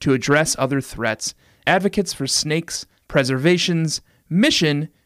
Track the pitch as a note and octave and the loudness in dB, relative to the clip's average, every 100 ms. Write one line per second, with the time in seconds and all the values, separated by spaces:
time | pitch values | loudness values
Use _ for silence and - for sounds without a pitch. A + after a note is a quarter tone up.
0 | - C3 C#3 D3 D#3 - C3 C#3 - A#2 | 0 0 2 2 2 0 -2 -2 -4 -4
1 | A2+ G#2+ - - _ _ - F#3 G3 G#3 | -4 -4 -8 -12 _ _ 0 2 2 -2
2 | F3+ - C3+ - D3+ B2+ - - - _ | -4 -4 -2 -2 -2 -4 -4 -10 -12 _
3 | - D3 C3 C3 D#3+ F3+ - E3 D#3+ - | -4 0 0 2 2 2 2 0 -2 -4
4 | _ _ - E3+ D4 - D#3 D3 D#3 _ | _ _ -2 2 2 2 0 0 -4 _